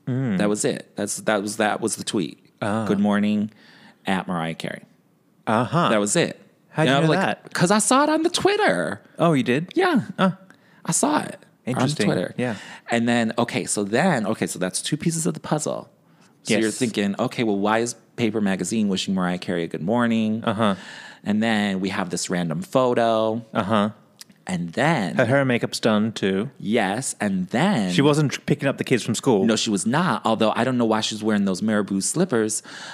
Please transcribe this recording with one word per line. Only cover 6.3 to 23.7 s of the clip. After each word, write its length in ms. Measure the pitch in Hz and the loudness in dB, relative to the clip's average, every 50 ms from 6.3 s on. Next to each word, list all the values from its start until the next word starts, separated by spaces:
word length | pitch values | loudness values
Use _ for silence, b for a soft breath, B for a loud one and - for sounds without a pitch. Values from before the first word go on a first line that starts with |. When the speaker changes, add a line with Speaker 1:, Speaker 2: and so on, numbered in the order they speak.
| - - - - _ _ _ _ | -2 -10 -18 -20 _ _ _ _
Speaker 1:
How'd 180 | - - - | -2 0 2
Speaker 2:
And 20 | 123 | 4
Speaker 1:
you 60 | 135 | 4
Speaker 2:
I 40 | 143 | 4
was 80 | 165 156 | 4 4
Speaker 1:
know 60 | 147 | 2
Speaker 2:
like, 100 | 185 190 120 - - - | 2 2 0 -2 -4 -8
Speaker 1:
that? 100 | - - | -8 -2
Speaker 2:
'Cause 160 | - 180 175 | 0 2 4
I 80 | 208 214 | 4 2
saw 240 | 202 - 254 269 294 | 4 4 4 4 4
it 60 | 302 | 2
on 140 | 311 320 320 | 2 2 0
the 60 | 339 | 0
Twitter. 720 | - - - 370 415 415 415 285 87 87 82 78 - - - - - - | 0 2 2 2 2 2 2 2 2 0 -2 -4 -4 -8 -12 -12 -4 0
Speaker 1:
Oh, 140 | 160 170 156 | 2 4 4
you 100 | 135 117 | 2 2
did? 280 | 123 120 147 175 - - | 2 0 0 0 -2 0
Speaker 2:
Yeah. 260 | 320 381 359 330 220 123 - - | 0 2 2 2 2 0 -2 0
Speaker 1:
Oh. 180 | - 185 190 - - - - b b b b b b b | 2 2 2 2 -2 -12 -20 b b b b b b b
Speaker 2:
I 60 | - | -2
saw 280 | 160 - - 294 294 - | -2 0 0 2 0 0
it. 180 | - - - - - _ _ _ - | -2 -4 -12 -14 -18 _ _ _ -6
Speaker 1:
Interesting. 440 | - 127 123 127 139 151 - 107 101 | -4 0 0 0 0 0 2 2 2
Speaker 2:
On 60 | - | 2
Twitter. 180 | 92 90 - - | 0 -2 -4 -4
Speaker 1:
Yeah. 180 | - 123 123 107 98 B B B B B - | -4 -4 -4 -4 -8 B B B B B -2
Speaker 2:
And 160 | 120 117 117 | 0 2 2
then, 260 | 120 120 120 117 110 - | 4 4 2 2 0 0
okay, 280 | - 120 - - 120 82 | 0 -2 0 0 -4 -2
so 180 | - - 107 104 | -2 -2 -2 -2
then, 420 | 98 107 123 175 196 156 120 107 | 0 2 2 4 4 2 2 0
okay, 200 | 95 110 - 98 | -2 -2 -2 -2
so 120 | 87 - 85 | -4 -4 -4
that's 220 | 90 92 - - | -4 -4 -4 -4
two 160 | - - 160 | -4 -4 -4
pieces 280 | 147 - 175 160 165 160 | 0 0 -2 -2 0 -2
of 80 | 175 - | -4 -4
the 60 | - | -4
puzzle. 500 | - - 160 151 - - 58 55 - - _ _ _ b b b b b b b - | -4 -4 -2 -2 -2 -4 -6 -6 -10 -14 _ _ _ b b b b b b b -2
So 120 | - 110 | 0 2
you're 80 | 104 113 | 2 2
Speaker 1:
Yes. 140 | 107 104 | 0 0
Speaker 2:
thinking, 380 | - 127 117 98 107 101 101 98 - | 0 -2 -2 0 0 0 0 0 -2
"Okay, 240 | 117 123 - - 120 | -2 -2 0 -2 0
well, 140 | 110 101 | 0 0
why 220 | 98 101 104 110 113 | 0 2 2 2 2
is 160 | 117 120 - - _ _ - | 0 -2 -6 -10 _ _ -4
Paper 240 | - 117 107 104 110 | -2 0 0 0 0
Magazine 480 | 104 98 95 92 92 90 113 113 107 101 | 0 0 0 -2 -2 -2 0 0 0 0
wishing 240 | 95 92 - - 98 | 0 -2 -2 -2 -2
Mariah 220 | 95 90 90 90 | 0 0 -2 -2
Carey 260 | 87 - - 90 87 82 | -4 -4 -4 -4 -4 -4
a 40 | |
good 140 | 82 - - | -4 -6 -6
morning?" 640 | 78 92 117 120 120 117 113 113 110 110 110 113 110 | -2 0 0 2 2 2 2 0 0 0 -2 -2 -2
Speaker 1:
Uh-huh. 320 | 120 104 104 113 104 95 95 B B B B B B B B B | -2 0 2 2 0 0 -2 B B B B B B B B B
Speaker 2:
And 180 | 104 104 107 | -2 0 2
then 380 | 113 117 110 104 104 101 95 92 | 2 2 2 0 0 0 -2 -2
we 80 | 95 95 | -2 -4
have 200 | 92 101 92 87 | -4 -4 -6 -4
this 200 | 90 87 - - | -4 -6 -4 -2
random 320 | 90 87 87 82 76 85 | -2 -2 -2 -2 -4 -6
photo. 840 | 95 - - 131 131 123 123 120 117 113 113 110 110 110 110 117 113 - - | -6 -2 0 0 2 2 2 2 2 2 2 2 0 0 -2 -4 -6 -4 -4
Speaker 1:
Uh-huh. 380 | 117 101 95 | -2 0 2